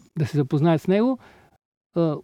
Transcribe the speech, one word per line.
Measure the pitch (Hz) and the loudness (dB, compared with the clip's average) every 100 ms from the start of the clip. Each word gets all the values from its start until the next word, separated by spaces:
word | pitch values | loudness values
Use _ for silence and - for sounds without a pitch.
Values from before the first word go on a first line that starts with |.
| _ - | _ -6
да | 131 | -2
се | 147 | -2
запознаят | 135 151 165 160 | 0 2 2 2
с | - | 2
него. | 196 247 254 - - _ _ _ _ _ 175 | 0 0 -2 -10 -20 _ _ _ _ _ -2
А, | 165 147 | -2 -2